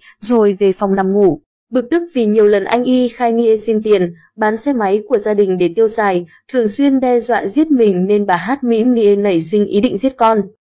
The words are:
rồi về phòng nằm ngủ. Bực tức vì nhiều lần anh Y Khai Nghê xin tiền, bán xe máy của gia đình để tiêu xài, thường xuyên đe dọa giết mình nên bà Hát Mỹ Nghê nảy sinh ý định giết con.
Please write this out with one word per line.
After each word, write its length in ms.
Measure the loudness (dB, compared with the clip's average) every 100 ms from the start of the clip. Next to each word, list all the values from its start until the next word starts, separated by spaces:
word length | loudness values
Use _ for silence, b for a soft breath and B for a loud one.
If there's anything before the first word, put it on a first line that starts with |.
| b b
rồi 380 | -2 2 2 2
về 140 | 0
phòng 220 | 0 -2 0
nằm 180 | 0
ngủ. 280 | 2 2 0 _ _ _
Bực 160 | -4 -2
tức 120 | -4 -4
vì 120 | -2 0
nhiều 220 | 2 4
lần 160 | 2
anh 200 | 0 -2
Y 240 | 0 0 0
Khai 240 | -2 -2
Nghê 260 | 0 2 0
xin 260 | 0 -2
tiền, 300 | 0 0 0 -6 B -6
bán 200 | -4 -2
xe 160 | -2
máy 280 | -2 0 -2 -2
của 100 | -2
gia 160 | 0
đình 240 | 0 0 0
để 120 | 0 0
tiêu 120 | 0
xài, 380 | 0 -2 -2 -6 B _
thường 160 | -2 -2
xuyên 320 | 0 0 2
đe 200 | 0 0
dọa 280 | 0 -4 -2
giết 240 | -2 0
mình 360 | 2 2 2 0
nên 180 | 0 0
bà 100 | -2
Hát 280 | -2 -4
Mỹ 200 | -2 0
Nghê 320 | 0 2 2 2
nảy 260 | 0 -2
sinh 240 | 0 -2 0
ý 160 | 0
định 160 | -2 -2
giết 200 | -4 0
con. 240 | 0 2 -2 -12